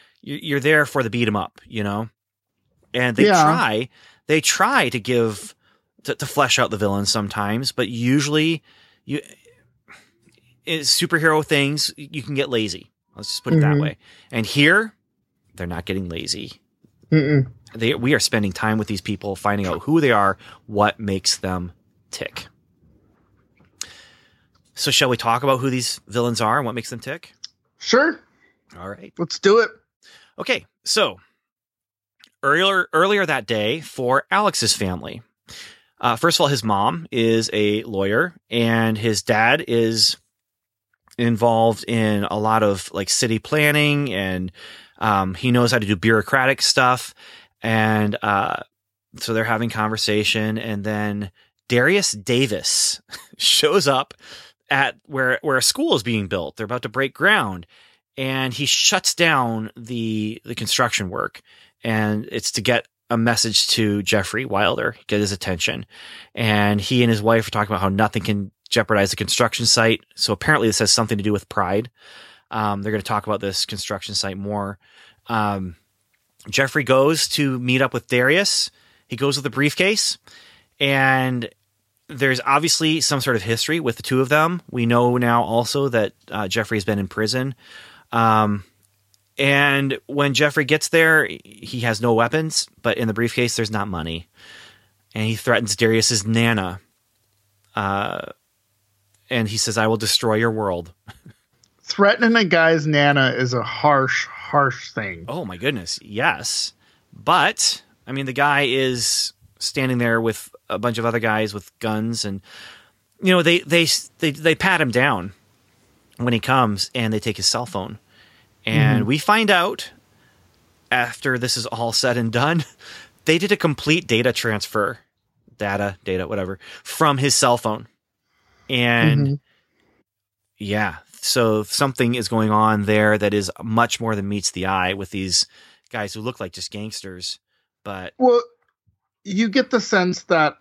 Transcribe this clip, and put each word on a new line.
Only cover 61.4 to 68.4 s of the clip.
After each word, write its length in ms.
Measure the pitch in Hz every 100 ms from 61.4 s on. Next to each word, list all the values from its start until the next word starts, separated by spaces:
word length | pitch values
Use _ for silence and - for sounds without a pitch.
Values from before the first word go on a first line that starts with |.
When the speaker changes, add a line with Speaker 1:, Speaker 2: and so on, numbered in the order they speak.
| _ _ _ _
Speaker 1:
and 440 | 117 110 107 107 -
it's 200 | 117 -
to 80 | -
get 260 | 104 117 - _ _
a 80 | 117
message 500 | 117 110 113 101 -
to 320 | - 107 101
Jeffrey 420 | 95 107 90 110 131
Wilder, 500 | 98 104 - 110 117 -
get 120 | 104
his 120 | 104
attention. 540 | 98 - 87 - 64 - - - - -
And 480 | - 113 107 104 104
he 220 | 98 127
and 60 | 120
his 120 | 110
wife 260 | 110 113 107
are 40 |
talking 200 | 107 104
about 100 | 98
how 80 | 98
nothing 340 | 98 107 113
can 280 | - 101